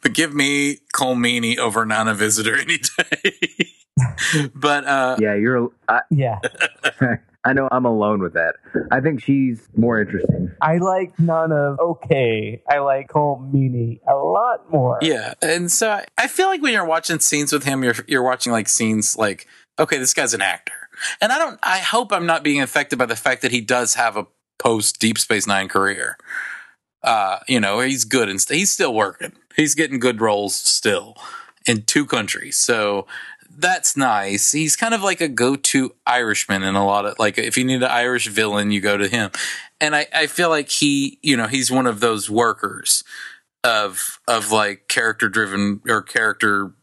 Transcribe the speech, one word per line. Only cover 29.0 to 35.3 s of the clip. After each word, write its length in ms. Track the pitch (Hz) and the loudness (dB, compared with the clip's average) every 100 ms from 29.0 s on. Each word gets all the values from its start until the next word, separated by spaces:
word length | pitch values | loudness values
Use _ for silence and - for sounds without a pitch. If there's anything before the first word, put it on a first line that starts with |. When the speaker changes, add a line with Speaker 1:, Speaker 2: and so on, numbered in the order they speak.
| 101 - - - _ | -2 -4 -14 -16 _
Speaker 1:
He's 220 | - 151 147 | 0 0 2
getting 240 | 143 135 | 0 2
good 200 | 127 110 | 0 2
roles 360 | 110 104 101 - | 0 0 -2 -2
still 600 | - - 110 95 - - - - - _ | 0 0 0 -2 -4 -20 -18 -18 -20 _
in 180 | - 117 | -2 -2
two 240 | 107 - 143 | 2 0 0
countries. 500 | 127 101 - - - | -2 -2 -6 -6 -2
So 500 | - 117 104 101 - - - - - 139 | 0 2 0 -2 -6 -14 -16 -20 -20 -2
that's 380 | 175 185 - - | 0 2 0 0
nice. 560 | 131 107 98 101 - | 2 2 0 -2 0
He's 240 | 147 156 - | 0 0 0
kind 160 | 226 | 0
of 100 | 226 | 0
like 200 | 196 180 | 0 0
a 60 | |
go-to 680 | 165 | -2